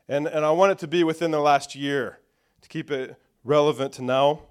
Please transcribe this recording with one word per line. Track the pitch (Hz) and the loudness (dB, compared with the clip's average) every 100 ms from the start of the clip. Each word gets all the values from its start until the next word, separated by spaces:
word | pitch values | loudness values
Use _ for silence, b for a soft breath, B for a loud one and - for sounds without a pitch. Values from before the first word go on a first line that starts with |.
| - | -6
And, | 139 156 | -4 -2
and | 156 | -2
I | 151 | 0
want | 165 196 | 4 2
it | 185 | 2
to | 156 | -2
be | 175 | 0
within | 165 160 170 | 0 0 -2
the | 151 | 2
last | 147 143 - 135 | 4 2 0 -8
year | 143 143 104 - _ _ _ _ | -4 -4 -4 -10 _ _ _ _
to | _ | _
keep | 160 143 | -12 -8
it | 139 127 - _ _ | -8 -8 -14 _ _
relevant | 117 147 147 131 135 | 0 2 4 0 -4
to | - | -6
now. | 127 131 143 160 - | -2 2 2 0 -8